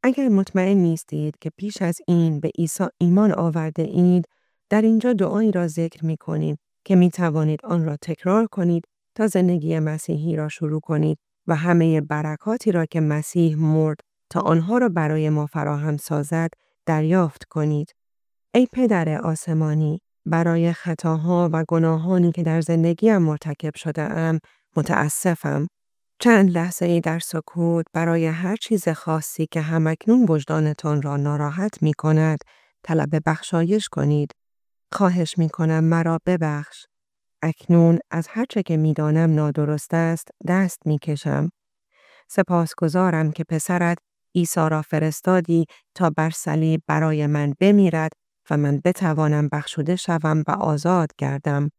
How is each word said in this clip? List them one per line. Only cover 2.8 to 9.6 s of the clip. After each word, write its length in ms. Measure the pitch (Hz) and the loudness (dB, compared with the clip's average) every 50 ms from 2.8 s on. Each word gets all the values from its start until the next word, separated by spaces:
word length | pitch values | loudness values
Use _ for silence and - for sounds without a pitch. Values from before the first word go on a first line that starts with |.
| 190 - _ | -6 -6 _
ایمان 340 | _ 175 175 175 196 214 208 | _ 2 4 4 4 4 4
آورده 520 | - - 170 170 156 170 156 160 156 - 165 | 2 2 0 -2 -2 -2 -4 -4 -4 -4 -6
اید، 420 | 156 - 175 175 180 180 180 170 _ _ _ _ _ _ _ _ _ | -2 0 2 4 4 4 2 0 _ _ _ _ _ _ _ _ _
در 120 | 202 214 | 0 2
اینجا 320 | 214 220 226 220 220 247 247 | 4 4 4 4 2 2 0
دعایی 380 | 196 185 - - 208 220 220 | 0 0 0 0 0 0 2
را 160 | 185 180 175 | 2 0 -2
ذکر 380 | 160 151 165 165 165 - - 160 | -2 -2 -4 -4 -4 -6 -6 -4
می‌کنیم 520 | 160 160 151 - - 160 151 156 156 151 - _ _ _ _ _ | -4 -4 -6 -6 -6 -4 -4 -2 -4 -4 -6 _ _ _ _ _
که 100 | - 190 | 2 4
می‌توانید 720 | 180 180 180 - - 180 165 147 160 156 151 156 147 - | 6 6 4 4 0 -2 0 0 0 0 0 -2 -2 -4
آن 200 | 247 175 170 160 | -4 -2 -2 -2
را 120 | 156 147 151 | -2 -4 -6
تکرار 460 | - - 160 - - 180 190 220 226 | -8 -10 -10 -4 -2 0 2 2 2
کنید 360 | 214 - 202 175 175 170 165 170 _ _ _ _ _ _ | 0 -2 -2 0 0 0 0 -2 _ _ _ _ _ _
تا 120 | - 214 | -2 -2
زندگی 520 | 214 - 185 180 180 175 170 | 2 2 2 2 4 2 0